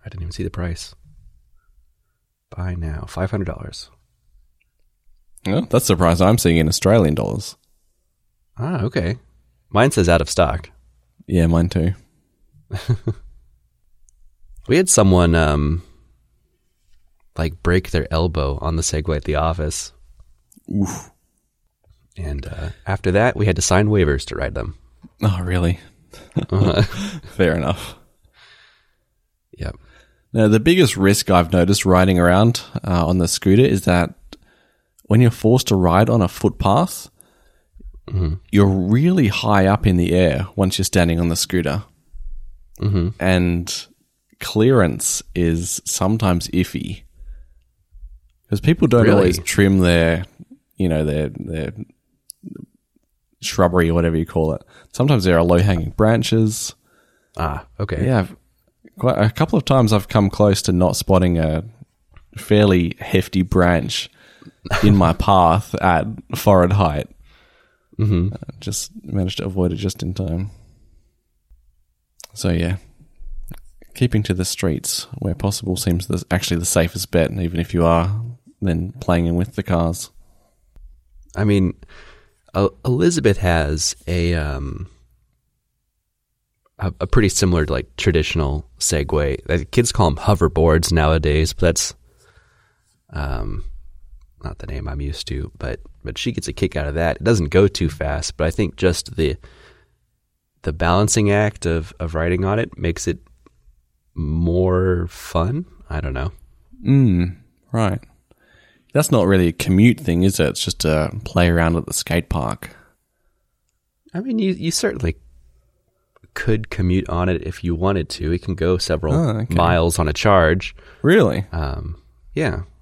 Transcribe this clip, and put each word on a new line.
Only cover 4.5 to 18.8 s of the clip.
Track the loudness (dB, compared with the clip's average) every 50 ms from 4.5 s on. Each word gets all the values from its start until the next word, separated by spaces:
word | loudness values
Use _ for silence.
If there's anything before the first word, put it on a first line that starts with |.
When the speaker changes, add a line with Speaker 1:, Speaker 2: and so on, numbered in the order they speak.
| _ _ _ _ _ _ _ _ _ _ _ _ -20 _ _ _ -20 -12 _
Speaker 2:
Well, | -2 -2 -2 -2
that's | 0 0 0 2
the | 2 0
price | 2 4 2 4 4
I'm | 4 4 4 4
seeing | 4 2 4 4
in | 2 2
Australian | 0 0 2 4 4 4 4 2 0
dollars. | -2 -4 -4 -6 -8 -10 -12 -18 _ _ _ _ _ _ _ _ _ _ _ _ _ _ _ _ _ _ _ _ -10
Speaker 1:
Ah, | -8 -6 -4 -4 -4
okay. | -2 -2 -2 -2 -2 -4 -6 _ _ _ _ _ _ _ _ _ _
Mine | 2 2 4 4
says | 4 2 4 4
out | 4 4
of | 2 0
stock. | 2 0 2 2 0 -6 -8 -12 _ _ _ _ _ _ _ _ _ _ -10
Speaker 2:
Yeah, | -2 2 2 4
mine | 4 4 2 2 2
too. | 0 0 0 0 -2 -4 _ _ _ _ _ _ _ _ _ _ _ _ _ _
Speaker 1:
<laughs> | -12 -10 -4 -4 -4 -4 -4 -8 -10 -10 -14 -20 -20 -20 _ _ _ _ _ _ _ _ _ _ _ _ _ _ _ _ _ -20 _ _ -20 -20 -20 -20 -4 0
We | 0
had | 2 2 2
someone, | 4 4 6 6 6 6 6 4 4
um, | 4 2 2 2 0 0 -2 -2 -4 -6 -12 _ _ _ _ _ _ _ _ _ _ _ _ _ _ _ _ _ _ _ _ -20 _ _ _ _ _ _ _ _
like, | -6 -6 -6 -6 -4 -2
break | 0 0 0 0 0
their | -2 -2 -2 -2 -2
elbow | -2 -2 -2 -2 -2 -2 -2 -4 -4
on | -4 -4 -4
the | -2